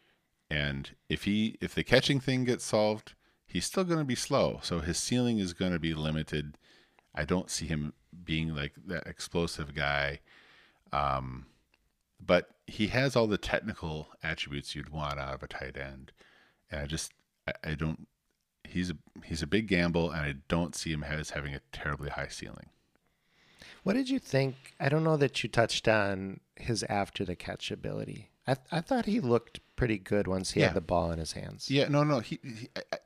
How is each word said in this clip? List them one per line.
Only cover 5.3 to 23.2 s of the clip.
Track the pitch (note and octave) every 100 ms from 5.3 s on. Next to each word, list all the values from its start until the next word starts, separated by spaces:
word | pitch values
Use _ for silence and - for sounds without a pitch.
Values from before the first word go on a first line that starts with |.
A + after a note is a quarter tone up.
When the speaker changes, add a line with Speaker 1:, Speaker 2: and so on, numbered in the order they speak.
| G#2+
Speaker 1:
is | F#2
gonna | - F#2 E2+
be | D#2+
limited. | D#2 D#2 D#2 D2+ D#2 D2 - _ - _ _ _
I | D2+
don't | D2+ F2+ -
see | - D#2
him | D2+ D2 - _ F2
being, | E2+ D#2+ D#2+ D2+
like, | C#2+ - F#2+
that | E2+ -
explosive | - - F2 E2+ - D2 D2
guy. | C#2+ D2 C#2+ C#2+ _ - - - - _ -
Um, | C#2+ C#2+ C2+ C2 C2 C2 _ _ _ _ _ _ _
but | F2+ F2+ - _ -
he | - G2
has | A#2+ C3+ B2
all | A2
the | F#2+
technical | - - A2 - E2 D#2 D2+ -
attributes | D#2+ D#2+ C#2+ C#2+ -
you'd | D2+ C#2
want | D#2 D2 C#2
out | C2+
of | C2+
a | C2+
tight | - C2+ C#2
end. | C2+ C2+ C2 _ - _ _ _ -
And | D2
I | C#2+
just, | D#2+ - _ _ _ -
I, | - D#2+
I |
don't, | D2 D#2+ D#2+ - _ _ _ _ _
he's | - F2 F2+
a, | D#2 - -
he's | - D#2+
a | D#2
big | G#2 G#2+
gamble, | F2+ F2 E2+ E2
and | D#2+
I | D2 C#2 -
don't | E2+ E2+
see | - E2
him | D2+
as | D2 D#2 D2+
having | D2+ C#2+
a | C#2 _
terribly | - D2+ C#2+ C#2+
high | C#2+ C#2+
ceiling. | - - - - _ _ _ _ _